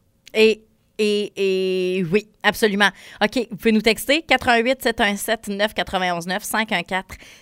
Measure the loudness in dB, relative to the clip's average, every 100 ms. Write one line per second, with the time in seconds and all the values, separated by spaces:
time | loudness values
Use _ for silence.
0 | _ _ -6 2 2 2 _ _ _ -4
1 | -2 0 -4 -2 -2 0 0 -2 -2 -2
2 | 0 -2 -4 _ -2 2 0 2 0 0
3 | -14 -2 -2 0 -4 -2 2 4 4 0
4 | 0 0 2 0 2 2 2 0 -2 0
5 | 0 -2 -4 -4 -4 -2 -2 -2 -4 -2
6 | -2 -4 -4 -6 -4 -4 0 -2 -2 -6
7 | -6 -16 -20 -20